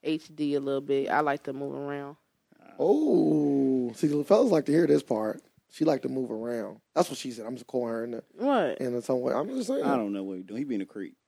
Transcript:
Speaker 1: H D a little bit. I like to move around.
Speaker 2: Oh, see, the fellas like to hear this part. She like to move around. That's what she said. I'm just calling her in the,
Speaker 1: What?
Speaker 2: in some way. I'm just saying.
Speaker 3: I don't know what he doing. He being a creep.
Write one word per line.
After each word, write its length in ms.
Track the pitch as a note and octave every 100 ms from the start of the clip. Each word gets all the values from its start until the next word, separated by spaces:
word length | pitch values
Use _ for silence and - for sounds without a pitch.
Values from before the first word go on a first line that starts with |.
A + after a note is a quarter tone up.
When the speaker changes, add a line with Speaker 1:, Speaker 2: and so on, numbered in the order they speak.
Speaker 1:
H 320 | - D#3 -
D 200 | D#3 D3+
a 60 | C#3+
little 200 | C#3 C#3
bit. 280 | C#3 C#3 C#3
I 100 | B2
like 240 | D3+ C#3
to 80 | -
move 220 | C3+ C#3
around. 420 | C#3 C#3+ C#3+ C#3+ D3 _ _ _ _ - -
Speaker 2:
Oh, 1120 | D#3+ C#4+ D#4 F#3+ D#3 D#3 D3 C#3 C3+ C3 B2
see, 140 | A2+ D3+
the 160 | D3
fellas 260 | D3 G#3 C4
like 160 | E3+ C#3
to 60 |
hear 140 | D3+ E3
this 160 | D3
part. 380 | - A2 A2 - - _ _
She 140 | -
like 180 | D#3 C#3
to 60 | C3
move 220 | C3 B2
around. 500 | A2 A#2 A#2+ G#2 A2 _
That's 140 | - F3+
what 100 | -
she 120 | C3+
said. 160 | A#2 A2
I'm 80 |
just 120 | C3+ B2
calling 220 | B2+ A#2+
her 160 | A2+
in 60 | A#2
the, 120 | A#2 -
Speaker 1:
What? 440 | - B3 C4 D#3 -
Speaker 2:
in 220 | B2+ A#2+
some 180 | A#2 C3
way. 120 | B2
I'm 160 | B2+ E3+
just 200 | C4 G#3+
saying. 140 | C4+
Speaker 3:
I 120 | - C3+
don't 160 | G#2
know 100 | G2+
what 140 | F#2+ F#2
he 60 |
doing. 160 | F#2+ G#2+
He 60 |
being 180 | C#3+ A2+
a 40 | F#2+
creep. 300 | - F#2+ -